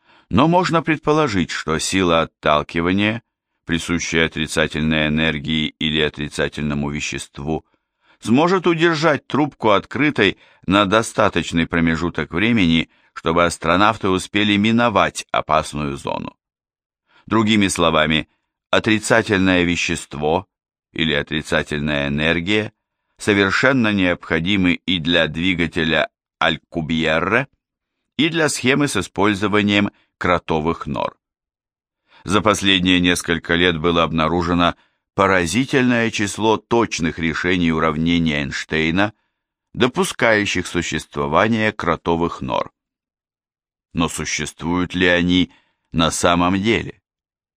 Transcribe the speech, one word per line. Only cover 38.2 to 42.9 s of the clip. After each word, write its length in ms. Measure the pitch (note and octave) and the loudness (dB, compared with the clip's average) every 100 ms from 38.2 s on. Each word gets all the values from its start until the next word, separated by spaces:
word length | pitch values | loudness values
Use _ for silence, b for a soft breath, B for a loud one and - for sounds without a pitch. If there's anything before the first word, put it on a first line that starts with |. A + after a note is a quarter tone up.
| E2 D2 | 0 -2
Эйнштейна, 720 | C#2 - - D#2+ D#2+ F2 G#2 - _ _ _ _ _ | -4 -8 -6 -2 -2 0 -2 -6 _ _ _ _ _
допускающих 920 | - B2 E3 F#3+ - A#2 G#2+ G2+ F#2 F2 | -2 0 0 -4 0 2 2 0 -4 -4
существование 1080 | F2+ E2 D#2 - C#2+ C#2+ D#2+ G#2+ A2+ A2 | -4 -4 -6 -8 -6 0 2 2 2 -2
кротовых 720 | - E2 D#2+ - E2+ E2 - | -2 -4 -2 -2 0 -2 -4
нор. 300 | C2 G#1 - - _ | -6 -6 -6 -12 _